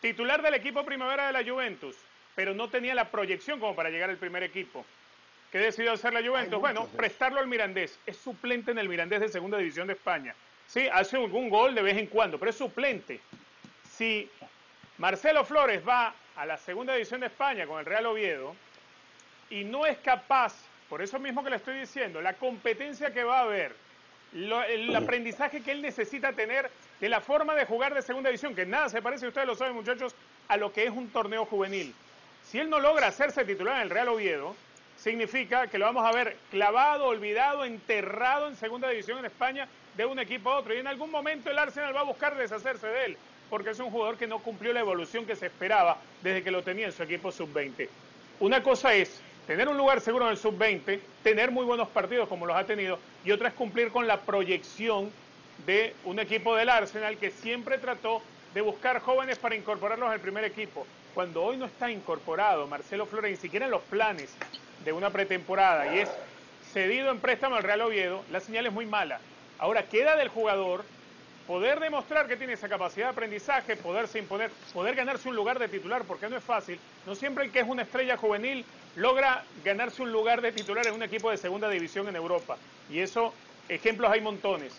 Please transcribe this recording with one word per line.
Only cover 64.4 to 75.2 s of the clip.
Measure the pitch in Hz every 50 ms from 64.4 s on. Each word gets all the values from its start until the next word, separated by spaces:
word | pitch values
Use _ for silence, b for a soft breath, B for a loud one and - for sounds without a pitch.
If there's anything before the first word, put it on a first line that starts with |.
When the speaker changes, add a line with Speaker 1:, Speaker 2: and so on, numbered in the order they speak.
| - - - - - - - - -
Speaker 1:
de | 151 156
una | 170 190 202
pretemporada, | 185 196 196 196 190 180 160 180 185 190 196 190 170 156 143 143 156
y | 190
es | 208 - - - - - - - - - - - - - -
cedido | 202 190 185 226 254 269 269
en | 262 214
préstamo | - 262 247 247 269 269 254
al | 226 190
Real | 190 208 208
Oviedo, | 226 233 220 202 185 180 185 190 196 -
la | - 185
señal | 185 - 220 226 240
es | 240
muy | 196 220 233
mala. | 214 208 208 185 151 131 110 - - - - - - -
Ahora | - - 185 220 226 202 -
queda | - 214 262 302 311
del | 311 277
jugador | 226 - 226 226 214 196 196 190 185 180 185 - - - - - - - - - - - - -
poder | - 175 180 196 240 285 320
demostrar | 320 311 302 285 - - 302 302 294
que | 233 247
tiene | 220 262 254 233
esa | - - 202
capacidad | 202 190 185 175 180 196 220
de | 254 240
aprendizaje, | 233 233 220 208 208 208 - 277 262 262 - 220
poderse | 202 180 170 175 214 233 220 - 220
imponer, | 202 156 196 202 226 220 - - - - -
poder | 180 180 220 277
ganarse | 262 254 254 277 240